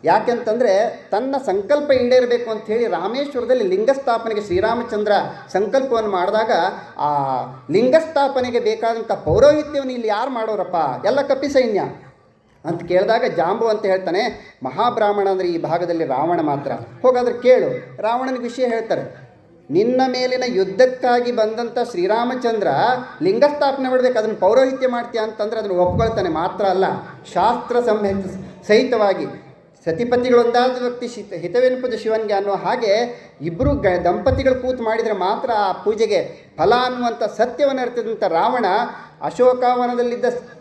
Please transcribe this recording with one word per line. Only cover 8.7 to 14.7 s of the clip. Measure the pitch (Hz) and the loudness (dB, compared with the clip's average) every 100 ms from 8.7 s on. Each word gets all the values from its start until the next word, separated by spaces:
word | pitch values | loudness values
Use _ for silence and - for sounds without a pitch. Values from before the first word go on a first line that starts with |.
| 220 226 226 214 | -2 -2 -4 -4
ಪೌರೋಹಿತ್ಯವನ್ನು | 190 151 180 277 302 294 294 262 | -4 0 6 6 4 0 -6 -4
ಇಲ್ಲಿ | 247 220 | -6 -2
ಯಾರು | 208 262 | -2 -2
ಮಾಡೋರಪ್ಪ, | 254 220 208 180 175 147 123 160 | -4 -4 -4 -2 -2 -2 -2 -2
ಎಲ್ಲ | 262 | 0
ಕಪಿ | 277 269 285 | 0 -2 0
ಸೈನ್ಯ | 269 247 202 - - - _ _ _ _ _ 156 | 2 2 0 -4 -8 -20 _ _ _ _ _ -6
ಅಂತ | 165 | -6
ಕೇಳಿದಾಗ | - 180 208 226 247 170 | 0 2 4 2 2 0
ಜಾಂಬು | 165 214 226 | 0 0 0
ಅಂತ | 208 208 | 0 0
ಹೇಳ್ತಾನೆ, | 190 190 349 349 - - - | 0 0 -2 -2 -6 -18 -12
"ಮಹಾಬ್ರಾಹ್ಮಣ | 131 | -10